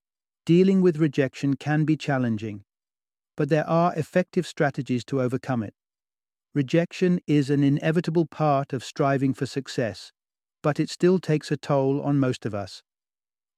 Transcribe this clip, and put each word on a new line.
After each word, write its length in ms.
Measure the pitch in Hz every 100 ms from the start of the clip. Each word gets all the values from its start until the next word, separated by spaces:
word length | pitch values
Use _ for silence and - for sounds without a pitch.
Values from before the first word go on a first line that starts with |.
| _ _ _ _
Dealing 360 | - 170 190 190
with 180 | 180 151
rejection 560 | 156 135 131 - 139
can 300 | 135 143 151
be 120 | 151 151
challenging, 680 | - 135 120 107 110 101 - _ _ _ _ _ _ -
but 120 | 147
there 200 | 151 -
are 240 | 165 170 -
effective 500 | 147 185 185 - 165
strategies 580 | - 147 - 123 123 -
to 140 | 135
overcome 440 | 127 127 - 123
it. 100 | 101 - _ _ _ _ _ _ _
Rejection 640 | 143 135 165 175 - 185 180 -
is 240 | 147 135
an 140 | 143
inevitable 640 | 143 143 160 160 170 165 156
part 460 | - 156 139 139
of 120 | 127
striving 500 | - - 139 139 135
for 120 | 127 135
success, 680 | 143 131 - 113 101 - _ _ _ _ _
but 180 | 147 143
it 100 | 151
still 300 | - 180 185
takes 320 | - 156 -
a 40 | 147
toll 440 | - 143 135 143
on 180 | 139 143
most 260 | 127 123
of 80 | 120
us. 300 | 101 101 - - _ _ _ _ _ _